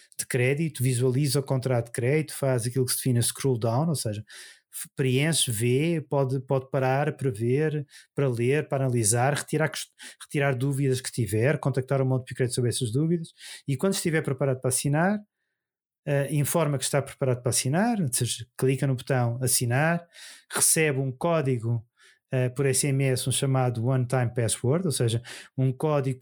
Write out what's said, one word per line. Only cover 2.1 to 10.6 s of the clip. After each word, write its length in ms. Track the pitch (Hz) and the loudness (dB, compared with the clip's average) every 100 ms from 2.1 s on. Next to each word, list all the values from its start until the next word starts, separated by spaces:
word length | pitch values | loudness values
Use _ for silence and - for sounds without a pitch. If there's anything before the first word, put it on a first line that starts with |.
| 156 147 | 0 -2
faz 320 | - 135 127 120 | -2 0 0 -2
aquilo 180 | 131 | -2
que 80 | 127 | -2
se 60 | - | -2
define 200 | 131 120 | 0 2
a 40 | |
scroll 360 | 113 - 135 117 | 0 -2 -2 0
down, 300 | 117 120 170 | 0 0 0
ou 60 | |
seja, 280 | 143 113 104 - - - - _ | -2 -4 -6 -10 -18 -20 -20 _
f-, 180 | - - | -14 -10
preenche, 560 | - 131 127 156 156 - | -2 0 2 2 2 0
vê, 500 | 104 120 131 165 165 | 0 2 2 2 0
pode, 400 | - 143 135 135 | 0 0 0 -2
pode 300 | 131 135 135 | -2 -2 0
parar 460 | 143 131 135 151 147 | 0 2 2 0 -2
para 140 | 135 | -4
ver, 560 | 104 117 135 156 147 139 - - | -2 0 2 0 -2 -8 -16 -10
para 140 | - 139 | -2 -2
ler, 400 | 117 120 147 151 | 0 2 0 0
para 160 | 139 | -2
analisar, 480 | 135 120 107 120 131 | 0 2 2 2 2
retirar 380 | 143 - 151 156 | 0 -2 0 0
quest-, 200 | - - - - - | -2 -12 -16 -20 -20
retirar 320 | - 147 139 | -6 0 0
dúvidas 460 | 123 | 2